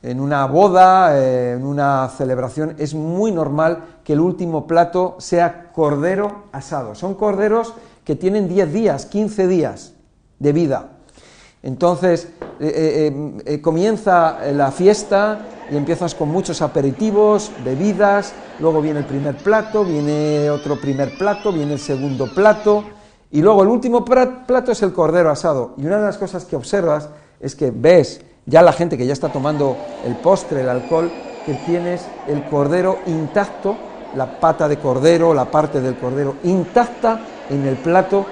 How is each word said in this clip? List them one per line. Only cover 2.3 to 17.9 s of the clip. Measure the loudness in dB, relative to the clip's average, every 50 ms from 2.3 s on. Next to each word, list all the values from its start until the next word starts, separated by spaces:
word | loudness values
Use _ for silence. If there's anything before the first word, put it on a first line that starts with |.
| -2 -2 -4 -6 -4 -6 -6 -6 -6 -6
es | -8 -6 -6
muy | -6 -6 -4 -2 -2 -2 -2 0
normal | -2 -2 -2 -2 0 0 0 0 -2 -8 -18 -20 -20 _
que | -2 0
el | 2
último | 2 2 0 -2 -4 -4 -4 -4 -4 0
plato | 2 2 2 2 2 -2 -2 -2 -4 -10
sea | -8 -2 0 2 2 0 -2 -8 -20 -12 -2
cordero | -2 0 0 0 0 0 -2 -2 -2 -2 -4 -6 -10 -18 -16 -16
asado. | -16 -12 -8 -8 -8 -8 -8 -12
Son | -10 -8 -8 -6
corderos | -2 -2 -2 0 0 0 0 0 0 -2 -4 -10 -18 -20 -20 _ _ _
que | -6 -6
tienen | -2 0 0 0 0 -2 0
diez | 2 0 0 2 0
días, | 0 0 0 0 -2 -6
quince | -6 -2 -2 -2 -2 0 0 2 2
días | 2 2 0 0 -4 -8 -16 -20 -20 _ _ _ _ _ _ _ _ _
de | 0 2 2
vida. | 2 2 2 0 -4 -4 -10 -20 -20 _ _ _ -20 -20 -20 -20 -20 -20 -20 _ _ -10
Entonces, | -10 -6 0 0 0 0 2 2 2 2 0 -2 -8 -16 -16 -16 -16 -12 -6
eh, | -6 -4
eh, | -2
eh, | 0 0 0 2 2 0 0 0 -4 -8 -8 -10 -12 -6
eh, | -6 -6 -2
comienza | -2 0 0 2 2 0 0 0 2 2 4 4 4 2 0 -2 -4 -2 0
la | 0 0 0
fiesta | 0 4 4 4 4 4 0 0 0 2 2 0 -2 -4 -10 -16 -16 -18 -12 -6
y | -4
empiezas | -4 -2 -2 -2 -2 -2 -6 -4
con | -4 -4 -2
muchos | -2 -2 -2 -2 -4 -2 -4
aperitivos, | -2 0 0 0 0 0 0 -2 0 2 4 4 4 4 2 0 -4 -12 -10 -6
bebidas, | -6 -4 -2 0 -2